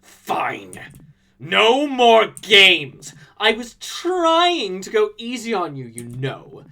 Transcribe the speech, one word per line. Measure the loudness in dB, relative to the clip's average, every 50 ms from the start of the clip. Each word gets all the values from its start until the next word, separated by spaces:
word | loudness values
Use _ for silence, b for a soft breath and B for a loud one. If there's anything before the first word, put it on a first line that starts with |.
Fine. | _ _ -20 _ _ -8 -6 -6 -6 -6 -8 -10 -14 -18 -20 -20 -20 -20 -20 -20 b b b b b b b b
No | -10 -2 0 2 4 4 4 2 0
more | -2 0 4 6 6 6 6 4 2 -6 -16
games. | 0 4 6 6 8 6 4 2 -2 -10 -14 -20 -20 -20 -20 b b b b
I | b -2 -2
was | -2 -2 -8 -16 -16 _
trying | -18 -16 -14 -8 -6 -4 -4 0 0 0 2 2 2 0 0 -2 -6 -8 -8 -10
to | -12 -4
go | 0 0 0 0 -4
easy | -12 -12 -12 -10 -10 -8 -6 -4
on | -4 -6 -6 -10
you, | -14 -14
you | -16 -16 -18 -18
know. | -14 -12 -8 -8 -8 -8 -10 -18 -20 -20 -20 -20 -20